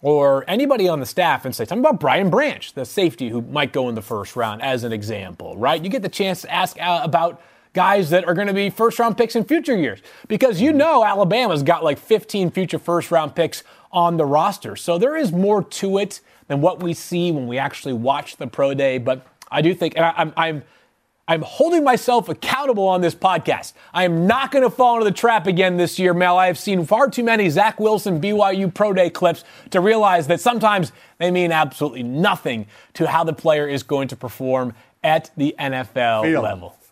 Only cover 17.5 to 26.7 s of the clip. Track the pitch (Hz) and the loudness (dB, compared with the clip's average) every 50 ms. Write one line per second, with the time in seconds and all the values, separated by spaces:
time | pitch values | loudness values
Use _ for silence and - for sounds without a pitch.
17.5 | 120 127 135 139 - - - - 131 117 113 127 139 147 139 - - _ 151 127 | -4 -4 -4 -4 -6 -8 -8 -8 -6 -4 -2 -2 -2 -2 -4 -10 -14 _ -14 -12
18.5 | - - - 139 139 135 139 135 131 127 120 127 131 131 - _ _ _ - - | -4 -2 -2 -2 0 0 0 0 0 -2 -2 -2 -4 -4 -6 _ _ _ -18 -6
19.5 | - 147 151 165 185 180 180 160 - 160 165 165 160 - 165 160 - - 165 165 | -4 0 2 2 2 0 -2 -4 0 0 0 0 0 -2 -4 -4 -2 -4 -2 -2
20.5 | 160 147 131 _ _ _ _ _ _ _ _ _ _ _ _ - 165 165 151 - | -4 -8 -10 _ _ _ _ _ _ _ _ _ _ _ _ -2 -2 -2 -2 -8
21.5 | - - 277 339 339 339 294 277 254 226 - - 247 240 196 - 160 - - - | 0 0 2 4 4 2 4 4 2 2 2 2 0 0 0 -2 -8 -8 -4 -4
22.5 | - 262 285 277 247 208 196 190 185 180 180 170 - - - 185 185 170 - - | -4 -2 0 -2 0 0 2 2 2 2 2 0 -2 2 0 0 0 2 0 -2
23.5 | 139 104 - - - _ - - - 170 185 180 170 165 170 185 226 262 277 - | -4 -4 -4 -14 -20 _ -20 -8 -4 -2 0 0 2 2 2 2 2 2 0 0
24.5 | - 277 262 240 - - 254 247 233 233 220 208 190 - - 233 226 214 160 196 | 0 2 2 2 2 4 4 4 4 2 2 0 -2 2 2 2 2 4 2 0
25.5 | 185 165 185 185 180 175 175 160 - - 185 180 175 175 180 180 180 180 185 185 | 0 2 2 2 2 0 0 -2 -2 0 2 2 2 4 2 4 4 4 4 2
26.5 | 175 - - - | 2 -2 -4 -2